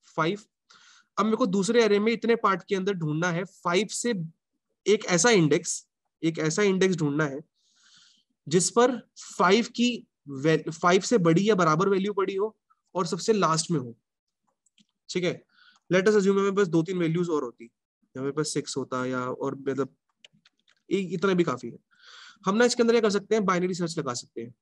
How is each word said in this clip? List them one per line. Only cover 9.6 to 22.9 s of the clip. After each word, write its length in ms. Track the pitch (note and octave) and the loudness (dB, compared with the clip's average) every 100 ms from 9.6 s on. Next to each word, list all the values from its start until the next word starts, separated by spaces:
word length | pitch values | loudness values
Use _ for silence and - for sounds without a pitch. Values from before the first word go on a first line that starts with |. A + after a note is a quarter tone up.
की 420 | A3+ - A#3+ A#3+ - _ - | 2 0 -2 -2 -12 _ -14
वै-, 420 | C3+ D3 D#3+ D#3+ | -2 2 2 0
फ़ाइव 300 | D#3+ F3 F#3+ | -2 2 2
से 180 | G3 A#3+ | 2 2
बड़ी 300 | E3 E3 G3+ | 4 4 4
या 60 | |
बराबर 340 | G3+ E3 D#3 G3 | 2 4 2 2
value 240 | G3 F#3+ | 0 -2
पड़ी 220 | G3 F#3+ | -4 -4
हो 220 | G3 A3 - _ _ _ | -2 -4 -6 _ _ _
और 120 | F3 F3 | -6 -4
सबसे 260 | F3 - | -4 0
last 380 | A3 E3+ D#3+ - | 2 2 0 0
में 100 | E3 | -4
हो। 160 | B2 - _ _ _ _ _ _ _ _ _ _ _ | -4 -16 _ _ _ _ _ _ _ _ _ _ _
ठीक 140 | F#3 | -4
है, 200 | F3 C3 _ _ _ _ _ | -4 -6 _ _ _ _ _
let 120 | F3+ | 2
us 100 | F#3+ | 4
assume 200 | G#3+ F#3+ | 4 4
मेरे 160 | G3 G3 | 2 0
पास 180 | G3 G3 | 0 0
दो 140 | E3 | 0
तीन 160 | E3 F3+ | 0 -2
values 300 | E3 E3 F3 | -2 -2 -2
और 160 | D3+ | -2
होती, 200 | B2+ - A#2 _ _ _ _ B2+ | -4 -12 -20 _ _ _ _ -8
या 40 | |
मेरे 120 | C3+ | -6
पास 160 | C#3+ D3+ | -4 -4
सिक्स 280 | D3+ - - | -4 -6 -8
होता 300 | B2+ B2+ B2+ | -6 -4 -4
या 140 | B2+ | -4
और, 340 | B2+ - C#3 | -6 -6 -6
मतलब, 420 | C#3 C#3 C3+ C3 _ _ _ - _ _ _ _ _ _ | -6 -6 -4 -6 _ _ _ -20 _ _ _ _ _ _
ए-, 180 | F#3+ F#3 | -4 -4
इतना 220 | F3 G3 | -2 0
भी 100 | F3+ | 2
काफी 260 | D#3+ B2 A#2 | 0 -2 -8
है। 80 | - _ _ - - - - - | -16 _ _ -20 -20 -20 -10 -4
हम 100 | G#3 | 2
ना 80 | |
इसके 180 | A#3+ A#3 | 2 2
अंदर 120 | A#3 | 2